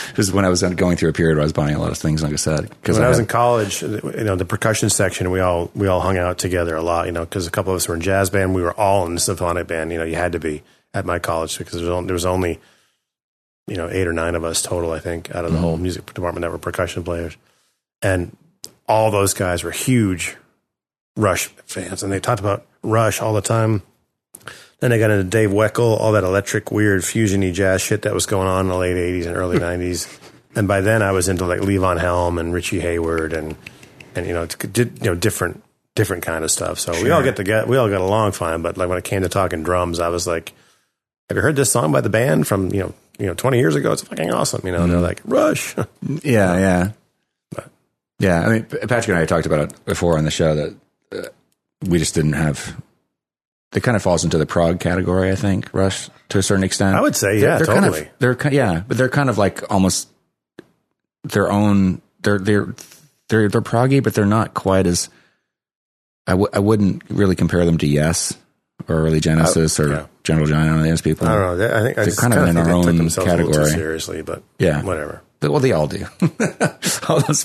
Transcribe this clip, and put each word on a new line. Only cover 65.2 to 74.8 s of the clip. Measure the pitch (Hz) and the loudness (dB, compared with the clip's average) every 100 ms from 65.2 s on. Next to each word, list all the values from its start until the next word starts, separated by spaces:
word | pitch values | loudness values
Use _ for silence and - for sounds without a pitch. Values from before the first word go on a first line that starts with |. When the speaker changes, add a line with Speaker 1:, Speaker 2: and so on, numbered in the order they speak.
| _ _ _ _ _ _ _ _ _ _ - | _ _ _ _ _ _ _ _ _ _ -2
Speaker 1:
I | |
w-, | 92 101 | 0 2
I | 104 | 2
wouldn't | 101 110 98 87 - | 2 4 2 0 -4
really | 85 98 90 | 0 2 2
compare | 87 90 | 2 2
them | 85 82 | 2 2
to | 73 | 2
Yes | 71 78 85 - - _ _ _ - - | 2 2 0 -4 -8 _ _ _ -16 -4
or | 80 | 0
early | 80 78 | 2 2
Genesis | 80 80 80 82 80 - | 2 4 4 4 2 2
Speaker 2:
I, | |
Speaker 1:
or | 76 | 0
Speaker 2:
yeah. | 76 76 _ | -2 -8 _
Speaker 1:
General | - 80 76 | -2 2 2
Giant | 76 78 80 | 2 2 2
or | 78 | 2
those | 82 | 2
people. | 80 78 - | 0 0 2
Speaker 2:
I | |
don't | 107 | 2
know. | 92 87 | 2 0
They, | 110 | 0
I | 110 | 2
think, | 110 | 0
I | |
Speaker 1:
They're | - 107 | 0 0
Speaker 2:
just | 104 | 2
Speaker 1:
kind | 120 | 2
of | 117 | 4
Speaker 2:
kinda | 87 | 4
Speaker 1:
in | 85 | 4
Speaker 2:
think | 82 | 4
Speaker 1:
their | |
Speaker 2:
they | 87 | 4
took | 87 | 4
Speaker 1:
own | 85 | 4
Speaker 2:
themselves | 82 87 92 | 2 0 2
a | 87 | 2
little | 80 | 2
too | 76 | 2
Speaker 1:
category. | 76 80 | 2 0
Speaker 2:
seriously, | 78 80 - 80 | -2 -6 -6 -8
but | 78 - - - | -8 -10 -10 0
Speaker 1:
Yeah. | 90 76 | 0 2